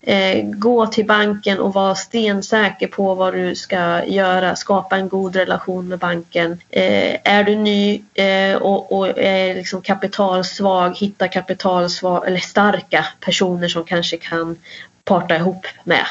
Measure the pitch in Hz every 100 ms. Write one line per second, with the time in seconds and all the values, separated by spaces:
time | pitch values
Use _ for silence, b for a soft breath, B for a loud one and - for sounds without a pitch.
0 | - 196 190 202 208 208 220 240 220 226
1 | 208 214 208 202 208 190 196 196 196 190
2 | - 233 214 196 190 220 196 - 190 -
3 | 196 185 185 185 180 175 - 185 170 170
4 | - 196 185 185 180 170 - 196 190 190
5 | 190 190 190 185 180 175 - 185 180 180
6 | 175 170 170 175 170 175 - - 185 98
7 | 92 - 196 202 202 214 208 202 202 208
8 | - - 196 190 196 - 196 196 - 196
9 | 190 - 196 190 185 185 180 185 - 196
10 | 196 - 196 185 185 - 196 185 180 185
11 | 202 - 185 185 180 185 190 180 175 -
12 | 185 175 - 180 - 208 208 185 - 170
13 | 156 - 190 165 185 175 175 170 165 175
14 | 170 165 - 165 165 165 B B B _
15 | - 180 - 165 185 180 - - - 151
16 | -